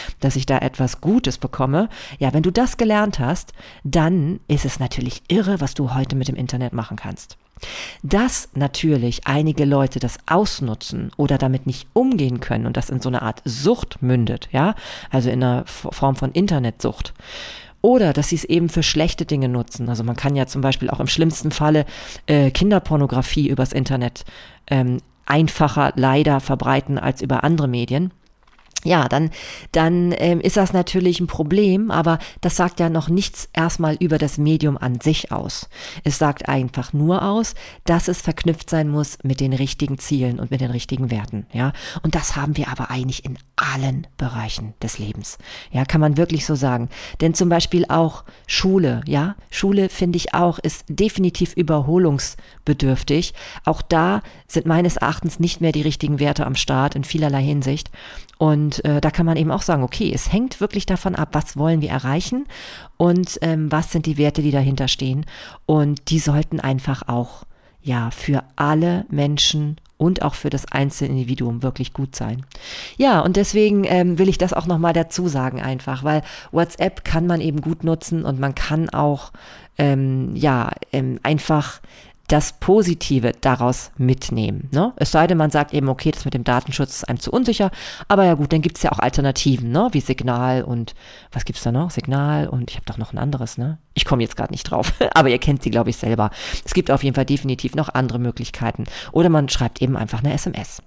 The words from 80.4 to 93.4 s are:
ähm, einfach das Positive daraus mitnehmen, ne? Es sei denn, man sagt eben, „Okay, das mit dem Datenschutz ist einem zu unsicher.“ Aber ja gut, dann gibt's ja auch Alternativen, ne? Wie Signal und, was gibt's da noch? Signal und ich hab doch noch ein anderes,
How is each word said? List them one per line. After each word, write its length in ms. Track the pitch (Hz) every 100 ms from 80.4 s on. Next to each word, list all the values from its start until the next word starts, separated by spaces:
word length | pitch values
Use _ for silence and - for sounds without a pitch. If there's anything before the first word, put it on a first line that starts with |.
| 147 127 - - -
ähm, 280 | 135 131 123
einfach 560 | - 151 - 151 147 - - - - - -
das 240 | 151 -
Positive 800 | - - 208 180 165 - 135 117 -
daraus 500 | 135 123 123 123 - -
mitnehmen, 720 | 127 127 - 113 107 101 135
ne? 220 | 139 220 -
Es 160 | -
sei 160 | 160 160
denn, 100 | 165
man 140 | 151
sagt 220 | 151 147
eben, 160 | 147 135
„Okay, 200 | 131 156
das 140 | 147
mit 100 | 143
dem 120 | 131 120
Datenschutz 500 | 123 - - 139 -
ist 140 | -
einem 100 | 123
zu 120 | -
unsicher.“ 380 | 247 240 220 196 - - - -
Aber 160 | 196
ja 100 | 185
gut, 200 | 156 143
dann 80 | 160
gibt's 200 | 160 -
ja 120 | 170
auch 60 | -
Alternativen, 720 | 127 - 139 131 143 127 117
ne? 180 | 139 240
Wie 80 | 151
Signal 640 | - 131 127 120 127 127
und, 320 | - 117 113 - - - -
was 100 | -
gibt's 200 | - -
da 100 | 117
noch? 180 | 120 175
Signal 560 | - - 135 143 151 147
und 240 | 131 120
ich 60 | -
hab 80 | -
doch 120 | -
noch 140 | 107
ein 60 | -
anderes, 400 | 135 139